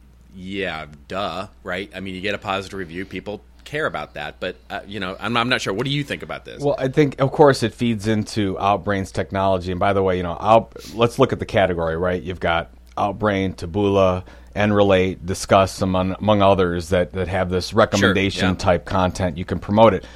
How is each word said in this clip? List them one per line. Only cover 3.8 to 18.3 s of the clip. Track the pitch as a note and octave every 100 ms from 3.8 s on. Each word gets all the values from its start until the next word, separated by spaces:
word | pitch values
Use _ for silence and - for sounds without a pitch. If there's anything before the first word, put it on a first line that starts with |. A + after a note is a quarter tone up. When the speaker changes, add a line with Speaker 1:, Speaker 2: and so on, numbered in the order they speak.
| C#3+
Speaker 1:
about | D#2+ D2+
that, | D2 D2 -
but, | F#2 - -
uh, | G2 -
you | G2+
know, | F#2 F#2+
I'm, | G#2 A#2+
I'm | A#2+
not | B2
sure. | A#2
What | G2
do | B2
you | C#3+
think | C#3 F2+
about | D#2 D2
this? | - A2+
Speaker 2:
Well, | C#3+ -
I | C3+
think, | C3 C#3+ -
of | C3
course, | - D3 B2+
it | A2+
feeds | - A#2+ A2 G#2
into | A2 G#2+ - G2 F#2
Outbrain's | G2 G2+ G2+ G2 F#2
technology. | - F#2 G2 F#2+ F#2+ F2+
And | F2+
by | G2
the | G2
way, | F#2+ F2+
you |
know, | F2 E2
Out-, | G#2 A2+ G2 - -
let's | G2 A#2 -
look | C3
at | F2+
the | F#2
category, | A2 F#2 E2+ E2 D#2+
right? | F2+ F2+
You've | F#2 F2
got | F2+ E2+ - - - -
Outbrain, | G2+ F#2+ G#2 G2 F#2+
Taboola, | - E2+ F#2+ G2+ G2 F#2+ F2+ - - - -
Enrelate, | G#2 G#2 G2+ F#2 F#2 E2
Disqus, | E2+ F#2 - G2+ F#2+ -
among, | F#2+ F#2 F#2
among | F#2 G2+ G#2+
others | G2 F#2+ F2+ F2 E2
that, | F#2 F2+
that | F#2+ F2
have | F#2 F2+
this | F2+ -
recommendation | G#2 G#2+ G2+ A2 F#2+ G2